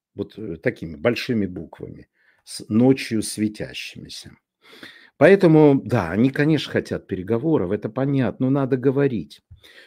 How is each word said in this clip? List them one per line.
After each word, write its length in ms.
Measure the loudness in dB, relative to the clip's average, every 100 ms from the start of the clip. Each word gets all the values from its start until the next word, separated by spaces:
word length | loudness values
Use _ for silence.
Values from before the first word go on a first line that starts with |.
| _ -12
Вот, 200 | -12 -12
э, 200 | -12 -6
такими 400 | -6 -6 -14 -4
большими 500 | -4 -4 -4 -4 -4
буквами, 640 | -6 -14 -16 -18 -18 -20 _ _ _
с-, 260 | -20 -18 -2
ночью 540 | 2 4 2 0 -6
светящимися. 1120 | -6 -4 -6 -6 -12 -12 -16 -16 -18 -18 -20 -20 _ _ _ -20 -20 -20 _ _
Поэтому, 640 | 6 8 8 8 8 4
да, 300 | 0 -2 -2
они, 200 | 0 0
конечно, 420 | 2 0 0 0
хотят 340 | -4 -4 -10 -8
переговоров, 640 | -10 -4 -4 0 0 0
это 180 | -4 -6
понятно, 580 | -6 -2 -2 -2 -2 -2
но 40 |
надо 260 | -2 -2 0
говорить. 680 | 0 0 -2 -2 -10 -18 _ -20 _ -20